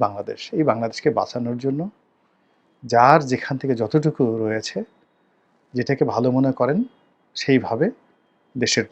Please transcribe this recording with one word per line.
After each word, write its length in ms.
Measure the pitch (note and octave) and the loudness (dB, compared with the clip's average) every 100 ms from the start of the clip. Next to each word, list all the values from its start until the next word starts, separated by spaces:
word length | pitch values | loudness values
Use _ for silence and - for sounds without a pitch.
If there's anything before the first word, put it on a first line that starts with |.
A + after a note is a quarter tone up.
বাংলাদেশ, 360 | A2+ G2+ G2+ G#2+ - G#3 | 0 -2 -8 -10 -6 -2
এই 60 | D3 | 0
বাংলাদেশকে 380 | A2+ A#2 - D#3 A2 | 0 -2 -2 -2 0
বাঁচানোর 380 | F#2+ B2+ A#2+ A#2+ | -2 -4 -6 -4
জন্য 160 | C3+ C#3 F#3 - _ _ _ _ _ _ _ _ A#2+ | -4 -4 -6 -12 _ _ _ _ _ _ _ _ 0
যার 280 | A#2+ B2 D#3+ C#3 | 4 8 6 4
যেখান 220 | B2+ - C3 | -2 -2 -4
থেকে 140 | C3+ A#2+ | -2 -2
যতটুকু 400 | G#2+ D#3 D3+ D3 B2+ A2+ | 0 2 0 0 0 0
রয়েছে, 340 | A2 A2 - - A3+ _ _ _ _ _ _ _ _ | -2 -2 -4 -8 -10 _ _ _ _ _ _ _ _
যেটাকে 300 | B2 B2 C#3 C3+ | -4 -2 0 0
ভালো 140 | G#2+ B2+ B2+ | 0 0 2
মনে 160 | C3+ C3+ | 0 0
করেন, 180 | B2 E3+ B3+ - _ _ _ - | 0 0 -2 -8 _ _ _ -8
সেইভাবে 500 | - C3 F#2+ A2+ F3+ - _ _ _ _ _ - | 2 2 2 -2 -2 -4 _ _ _ _ _ -6
দেশের 240 | A#2 - G#2 | -2 -2 -2